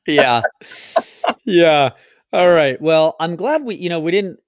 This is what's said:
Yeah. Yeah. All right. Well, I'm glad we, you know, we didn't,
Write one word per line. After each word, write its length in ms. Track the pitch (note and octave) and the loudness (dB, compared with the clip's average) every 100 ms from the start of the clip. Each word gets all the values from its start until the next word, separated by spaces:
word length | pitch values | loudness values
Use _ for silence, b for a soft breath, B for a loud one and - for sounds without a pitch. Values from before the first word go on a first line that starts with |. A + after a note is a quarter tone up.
| - | -4
Yeah. 360 | D3 C3+ A#2 - - B B B - - - - B3 - | 0 2 0 -2 -8 B B B -6 -6 -6 -8 -6 -2
Yeah. 460 | F3 E3 D3+ C3+ b b b _ | 2 4 4 0 b b b _
All 180 | F3+ F3+ | 0 4
right. 300 | E3+ C#3+ B2+ | 4 2 -2
Well, 340 | D#3 D#3+ D#3+ - | 0 2 2 -2
I'm 160 | E3 E3 | -8 -6
glad 260 | A#3 D#4 | -4 -4
we, 120 | B3+ G3+ | -4 -8
you 120 | F3 | -6
know, 140 | E3+ | -6
we 100 | D#3+ | -2
didn't, 260 | F#3+ F#3+ - | -2 -4 -10